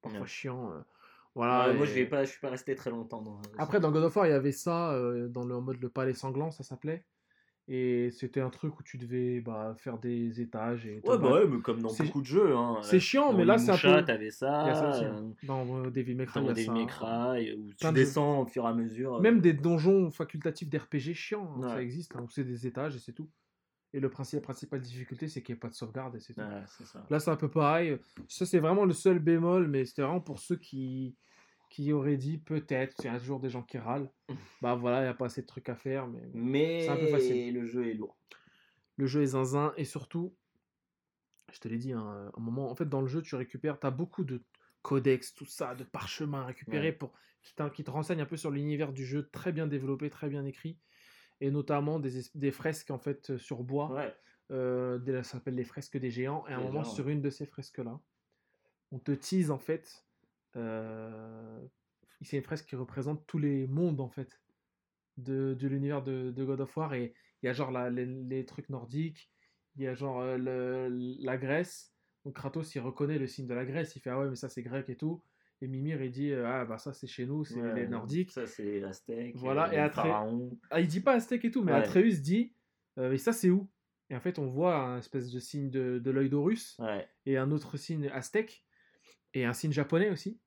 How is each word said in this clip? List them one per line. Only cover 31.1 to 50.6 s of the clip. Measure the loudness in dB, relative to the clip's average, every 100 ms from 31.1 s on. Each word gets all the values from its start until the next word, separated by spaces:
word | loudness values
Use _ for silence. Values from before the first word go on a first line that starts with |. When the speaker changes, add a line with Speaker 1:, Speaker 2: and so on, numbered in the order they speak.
| -8 _ _ _ _ _
Speaker 1:
qui | -6 0
auraient | 2 4 2
dit | 0 -4
peut-être, | -2 -4 0 0 0 -2
c'est | -4
un | -4
jour | -4 -4
des | -4
gens | -6
qui | -8 -8
râlent, | -4 -4 -4 _ -12
Speaker 2:
<laughs> | -12 -12 -6
Speaker 1:
bah | -2 0
voilà, | 2 2
il | 2
y |
a |
pas | 0 -4
assez | -4
de | -10
trucs | -10 -8
à | -6
faire, | -4 -4 -4
mais | -10 -10
bon, |
Speaker 2:
Mais | -4 0 4 4 2
Speaker 1:
c'est | 0
un | 2
peu | 4
facile. | 4 4 2 0
Speaker 2:
le | -2 -2
jeu | -2 -2
est |
lourd. | -2 -6 -10 _ -20 _ _ _ _ _ -4
Speaker 1:
Le | 0
jeu | 2
est | 2
zinzin, | 2 2 2 0 0
et | -6
surtout, | -6 -8 -6 -6 -8 _ _ _ _ _ _ _ _ _ _ _
je | -14
te | -6
l'ai | -6
dit, | -4
hein, | -6 -6 -8 -12 -8
à |
un |
moment, | -6 -4 -4
en | -4
fait, | -2
dans | 0
le | 0
jeu, | -2
tu | -4 -6
récupères, | -6 -4 -4 -2
t'as | -2
beaucoup | -2 -6 -4 -4
de | -4 -10 _ _ _
codex, | 0 2 4 2 0
tout | -16 -18
ça, | -8 -8
de | -8 -12
parchemins | -10 -8 -6 -4 -4
à | -6
récupérer | -10 -6 -2 -2
Speaker 2:
Ouais. |
Speaker 1:
pour, | -2 -10 _ _ _
qui | -20 -6
t'in-, | -6
qui | -4 -6
te |
renseignent | -4 -2 -2
un | -2
peu | -4
sur | -4
l'univers | -2 -2 -2 -2
du | -4 -4
jeu, | -4 -4
très | -6 -4
bien | -2 -2
développé, | -2 -2 -4 -4
très | -6 -6
bien | -4 -6
écrit, | -8